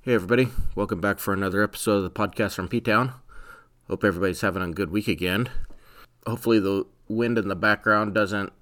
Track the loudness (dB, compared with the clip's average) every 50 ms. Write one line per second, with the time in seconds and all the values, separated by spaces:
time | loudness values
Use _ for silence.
0 | _ 2 2 2 2 2 2 2 2 2 0 0 0 0 0 0 -2 -2 -2 -2
1 | 0 -2 -2 -2 -2 -2 0 0 0 0 2 2 0 0 -2 -4 0 2 2 2
2 | 0 -2 -2 -2 -4 -2 0 -2 -2 -2 -2 -6 -6 -2 -4 -2 0 2 2 2
3 | 2 0 -4 -12 -20 -20 -18 -18 -18 -18 -20 -20 -20 _ _ _ _ -8 -4 2
4 | 2 2 2 2 0 -2 0 0 -2 -2 -2 -2 -4 -4 -2 -4 -4 -2 -2 -4
5 | -2 -2 -4 -2 0 0 0 0 -2 -2 -2 -4 -4 -4 -10 -20 -20 -20 -20 -20
6 | -20 _ _ _ _ -8 -8 -2 2 4 4 4 4 2 0 0 -2 -6 _ _
7 | _ _ -4 -2 0 0 0 0 -2 -2 -4 0 2 2 2 2 2 2 4 4
8 | 2 2 2 0 0 0 0 -4 -4 -6 _ _